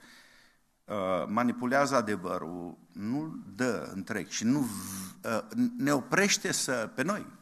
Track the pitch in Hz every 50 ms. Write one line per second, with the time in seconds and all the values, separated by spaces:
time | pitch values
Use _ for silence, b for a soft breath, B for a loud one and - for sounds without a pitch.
0 | B B B B B B B B B B B B B _ _ _ _ - 104 101
1 | 92 95 92 85 65 - 101 120 123 120 113 120 123 123 135 143 143 127 135 123
2 | 107 107 104 92 90 90 90 90 78 80 90 87 85 87 - - - - - -
3 | 104 110 131 147 156 160 - - - 98 98 104 127 123 104 85 73 - - 98
4 | 90 - 110 98 82 - - - 107 117 139 151 131 110 101 95 95 95 95 95
5 | 95 95 - - - 117 110 101 - - - 120 123 120 - - 135 143 147 135
6 | - - 160 175 202 196 - - - 180 135 - - 143 127 120 110 - - 127
7 | 135 180 214 165 - - - -